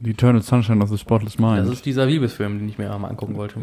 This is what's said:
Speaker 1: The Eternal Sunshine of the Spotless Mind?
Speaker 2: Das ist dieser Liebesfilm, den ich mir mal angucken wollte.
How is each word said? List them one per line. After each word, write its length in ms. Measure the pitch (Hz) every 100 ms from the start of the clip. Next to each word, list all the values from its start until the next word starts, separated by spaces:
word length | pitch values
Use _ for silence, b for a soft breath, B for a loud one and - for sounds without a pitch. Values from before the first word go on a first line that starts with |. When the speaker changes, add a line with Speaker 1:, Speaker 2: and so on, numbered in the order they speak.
Speaker 1:
The 80 | 113
Eternal 320 | 107 123 117
Sunshine 400 | - 123 107 110
of 60 | 104
the 80 | 104
Spotless 400 | - 113 107 -
Mind? 220 | 113 104
Speaker 2:
Das 100 | 95
ist 160 | 123 143
dieser 180 | 131
Liebesfilm, 540 | 135 156 120 - 104 104
den 100 | 104
ich 80 | 104
mir 200 | 101 101
mal 100 | 98
angucken 260 | - 104 104
wollte. 220 | 104 110